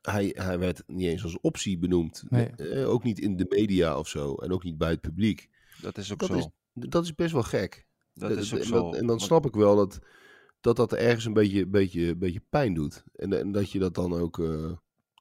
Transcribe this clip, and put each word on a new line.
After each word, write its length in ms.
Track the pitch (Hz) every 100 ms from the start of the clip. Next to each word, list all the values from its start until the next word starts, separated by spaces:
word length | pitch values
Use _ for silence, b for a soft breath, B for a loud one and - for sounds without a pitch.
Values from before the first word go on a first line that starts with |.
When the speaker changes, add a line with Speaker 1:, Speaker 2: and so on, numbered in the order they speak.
Speaker 1:
hij, 300 | - 104 98 -
hij 220 | 92 90
werd 240 | 90 85 -
niet 220 | 90 90
eens 140 | 82
als 180 | 90 90
optie 380 | 160 - 107 87
benoemd. 460 | 87 90 80 - -
Speaker 2:
Nee. 180 | 123 117
Speaker 1:
Eh, 420 | - 78 123 123
ook 140 | 117
niet 160 | 123 98
in 180 | 104 92
de 100 | 92
media 500 | 101 107 92 82 69
of 100 | 82
zo. 260 | 80 71
En 180 | 69 -
ook 120 | 92
niet 140 | 90 78
bij 120 | 82
het 100 | 82
publiek. 480 | 80 82 110 90 - b b b
Speaker 3:
Dat 180 | - -
is 140 | -
ook 60 | -
Speaker 1:
Dat 100 | 185
Speaker 3:
zo. 80 | 92
Speaker 1:
is, 120 | - - _
dat 320 | - 120 170
is 100 | 170
best 180 | 151 170
wel 100 | 151
gek. 440 | 110 123 95 - _ _ _
Speaker 3:
Dat 180 | - 104
Speaker 1:
Eh, 60 | 107
Speaker 3:
is 160 | 101
ook 60 | 131
Speaker 1:
en 60 | 117
Speaker 3:
zo. 80 |
Speaker 1:
dat, 180 | - 85
en 60 | -
dan 80 | 117
Speaker 3:
Want 160 | 113
Speaker 1:
snap 240 | 98 165 151
ik 80 |
wel 220 | 104 104 104
dat, 220 | 98 - b b b b b _
dat 160 | 117 113
dat 160 | 113
ergens 320 | - 117 117
een 80 | 113
beetje, 340 | 107 104 98 90
beetje, 500 | 101 98 87 85 85
beetje 260 | 92 85 -
pijn 240 | 151 127
doet. 300 | 80 73 - -
En, 180 | - 95 98
en 140 | 98
dat 180 | 101 98
je 80 | 98
dat 160 | 92
dan 180 | 82 90
ook, 260 | 85 85 85
eh, 340 | 82 80 80 87 _ _ _ _